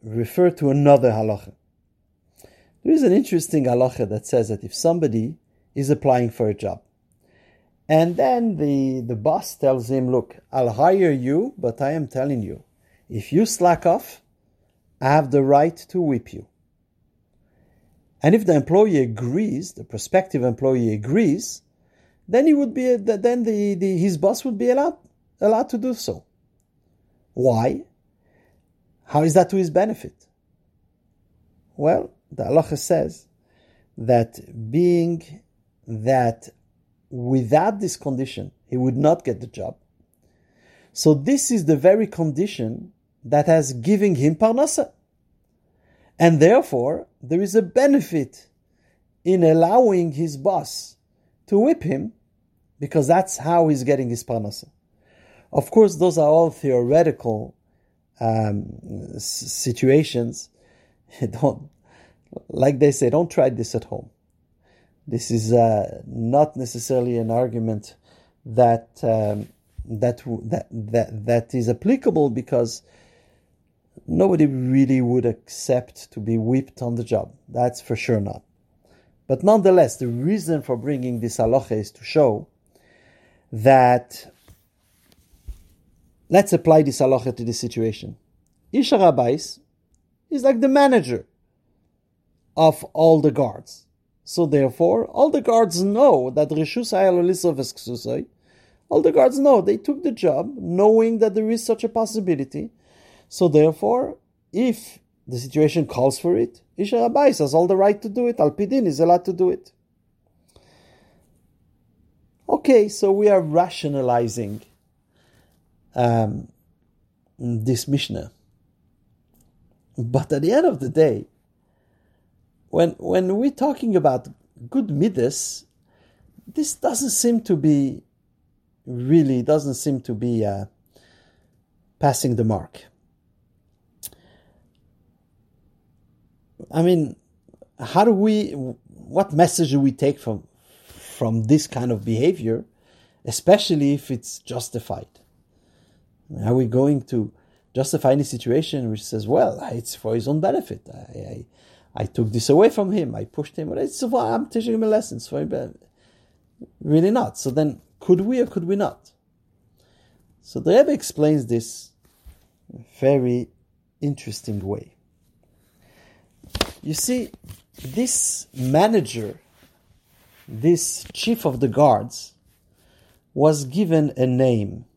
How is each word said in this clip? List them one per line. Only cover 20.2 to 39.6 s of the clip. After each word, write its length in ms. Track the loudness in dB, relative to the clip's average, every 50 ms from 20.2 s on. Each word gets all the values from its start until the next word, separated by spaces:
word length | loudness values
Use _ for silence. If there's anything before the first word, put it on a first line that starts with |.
| 0 0 -4 -2 -2
employee 500 | -2 -2 0 0 0 0 2 0 -2 -2
agrees, 680 | -4 -4 -2 0 0 2 2 0 -2 -4 -12 -14 -16 _ _ _ _ _ _ _ _ _ _ _ _ _
then 200 | -2 0 2 4
he 80 | 4 4
would 180 | 2 0 -2 -4
be, 240 | -4 0 0 0
then 460 | 0 0 -2 -4 0 0 0 0 0 -2
the, 320 | -2 -2 0 0 -2 -2
the, 240 | -2 -2 -2 0 0
his 180 | 0 0 0
boss 280 | 0 0 0 0 0 -4
would 120 | -6 -4
be 140 | -2 0 0
allowed, 260 | 2 2 0 -2 -4 _ _ _ _ _ _ _ _ _
allowed 300 | 0 2 2 2 0 -2
to 80 | -4 -6
do 160 | -4 -4 -6
so. 300 | -6 -6 -8 -10 -10 _ _ _ _ _ _ _ _ _ _ _ _ _ _ _ _ _ _ _ _ _ _ _
Why? 520 | 0 2 2 2 2 0 -2 -2 -4 -10 _ _ _ _ _ _ _ _ _ _ _ _ _ _ _ _ _ _ _ _ _ _ _ _
How 180 | _ -2 0 2
is 120 | 4 4
that 140 | 4 4 4
to 60 | 2
his 140 | -2 -2 0
benefit? 560 | 2 0 0 0 -4 -10 -12 -18 _ _ _ _ _ _ _ _ _ _ _ _ _ _ _ _ _ _ _ _ _ _ _ _ _ _ _ _ _ _ _ _ _
Well, 340 | -2 0 0 0 0 -2 -6 _ _ _ _
the 140 | -10 -8 -4
halacha 320 | 0 2 0 2 0 -4
says 500 | -8 -2 -2 0 0 0 -4 -8 -14 _ _ _ _ _ _ _ _ _ _ _ _ _ _ _
that 420 | -12 0 2 2 2 2 0 _ -20 -20 -18 -16 -14 -12 -4
being 680 | -2 0 2 2 2 2 0 -2 -4 -6 -8 -16 -20 -20 _ _ _ _ _ _ _ _ _
that 640 | -12 -12 -6 0 2 2 2 2 0 -2 -4 -14 -20 _ _ _ _ _ _ _ _ _ _ _ _
without 720 | -12 -10 -4 0 0 0 0 2 2 2 2 2 -2 -4
this 160 | -6 -8 -8
condition, 560 | -8 -8 -8 -6 -6 -6 -8 -10 -14 -14 -14 _ _ _
he 100 | _ -4
would 220 | -2 -2 -2 0 2
not 260 | 2 2 2 2 -2
get 160 | -8 -8 -8
the 60 | -10
job. 300 | -16 _ -12